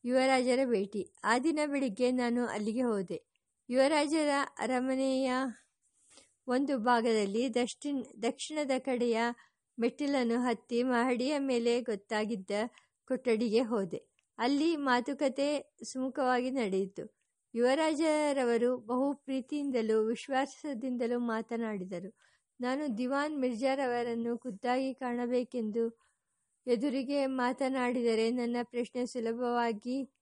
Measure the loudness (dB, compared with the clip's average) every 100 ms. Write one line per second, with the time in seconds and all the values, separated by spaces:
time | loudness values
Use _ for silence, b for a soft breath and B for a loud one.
0 | 2 2 4 4 4 2 2 0 0 -6
1 | -8 _ 0 2 2 0 0 0 -2 0
2 | 0 2 0 0 -2 -2 -2 0 0 0
3 | -2 -8 _ _ _ _ -2 2 4 4
4 | 2 2 2 0 -2 -4 -2 0 0 0
5 | 0 2 0 0 -2 -6 _ _ _ _
6 | B B B _ -2 0 2 0 4 4
7 | 4 2 2 0 0 0 -2 -4 -4 -4
8 | -6 -4 -4 -4 -6 -4 -2 -2 0 0
9 | 2 2 0 -4 b b _ -2 -2 0
10 | 0 2 2 2 0 -2 -2 0 2 2
11 | 2 2 0 0 0 0 2 0 0 -6
12 | _ -2 -2 -4 -2 -2 -2 b b _
13 | _ -2 2 2 2 2 2 0 -2 -6
14 | _ _ _ -2 0 2 2 2 2 2
15 | 0 0 -2 0 0 -2 -6 _ -12 -6
16 | -6 0 0 2 0 -2 0 0 -2 -6
17 | -14 _ _ _ _ 0 2 4 2 2
18 | 2 2 2 2 2 2 2 0 -2 0
19 | 0 -2 -4 -6 -4 -4 -2 0 2 2
20 | 2 -2 -2 -2 -2 -4 -8 -6 -4 -2
21 | -2 -2 -2 -4 -4 -4 -4 -6 -6 -8
22 | -10 _ b b _ _ -4 -2 -4 -2
23 | -2 -2 -2 -2 -2 0 0 0 0 -2
24 | -2 -2 -2 -4 -6 -6 -2 0 0 -4
25 | -4 -2 0 0 -2 -4 -2 -2 -2 -4
26 | _ _ _ _ _ _ 0 0 2 -2
27 | -2 0 0 0 0 0 -2 0 0 2
28 | 2 2 2 0 -2 -2 -4 -4 -4 -2
29 | -4 -2 -4 -2 0 0 0 -2 -4 -4
30 | -6 _